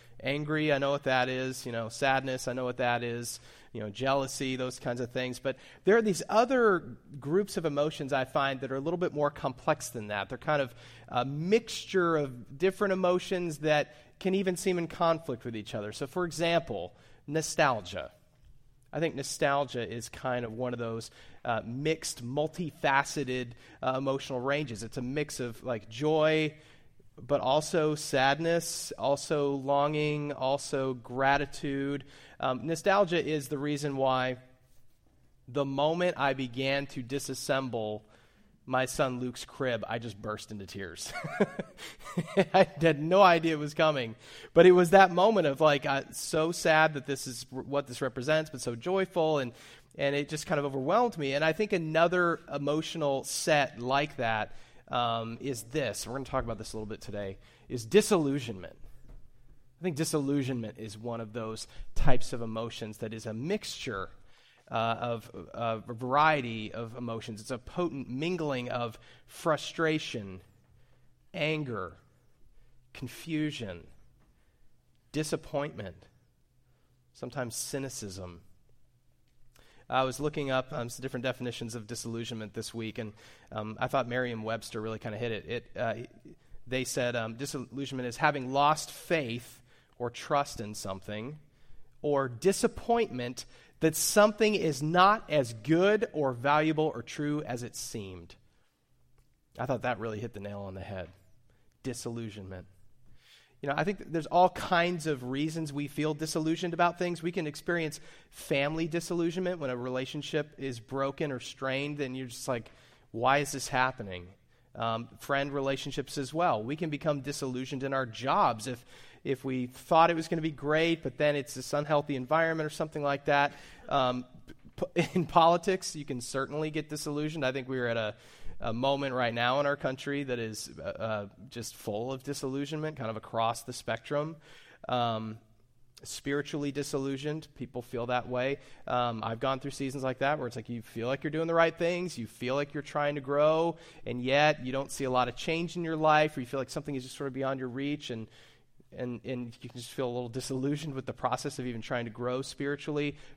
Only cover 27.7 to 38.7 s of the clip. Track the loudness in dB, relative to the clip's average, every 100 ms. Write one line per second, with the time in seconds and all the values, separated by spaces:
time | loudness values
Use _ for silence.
27.7 | 2 2 0 0 2 4 4 2 2 0
28.7 | -6 -8 -2 0 0 0 0 2 0 2
29.7 | 2 4 2 0 0 -2 -2 0 0 0
30.7 | -2 0 -4 -6 0 4 4 2 -4 -4
31.7 | -2 -2 -4 -8 -20 -20 -4 -2 -2 -2
32.7 | 0 4 4 4 2 0 -2 -2 -4 -2
33.7 | -2 -2 0 2 2 0 -4 -10 -20 _
34.7 | -20 -20 -20 _ _ _ _ -6 -2 0
35.7 | 2 2 2 0 2 0 0 -4 -2 0
36.7 | 0 -2 -8 -6 -6 -6 -6 -2 0 0
37.7 | -4 -4 -6 -10 -20 -20 _ _ _ -4